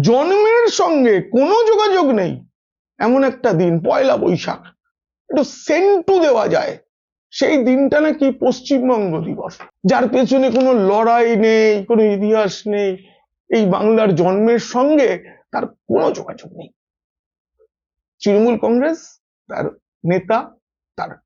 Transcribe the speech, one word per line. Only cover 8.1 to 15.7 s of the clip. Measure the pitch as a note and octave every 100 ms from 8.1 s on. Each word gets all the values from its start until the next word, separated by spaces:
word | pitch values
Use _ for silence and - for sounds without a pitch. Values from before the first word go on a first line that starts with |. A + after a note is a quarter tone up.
| D4+ C4+
পশ্চিমবঙ্গ | C4+ B3+ B3+ - C4+ B3+ A#3+ G3 D#3+ E3
দিবস, | G#3 - - - _ F#3+
যার | B3 A#3+
পেছনে | B3+ B3 C4 C4
কোনো | A3+ C4
লড়াই | B3 F#3+ G3+ A3+ A#3 A#3 A3
নেই, | A3 A3 A3 G#3 G3
কোনো | A3+
ইতিহাস | G#3+ G3+ G#3 A3 G3+ - G#3+
নেই, | G#3 G3+ F#3 - _ _ _ - A3+
এই | G3+
বাংলার | F#3+ G#3+ A3 G#3+ E3
জন্মের | F3+ F#3+ A3 A#3
সঙ্গে | A3+ A#3+ C#4 D4+ B3+ F#3 - - _
তার | B3+
কোনো | -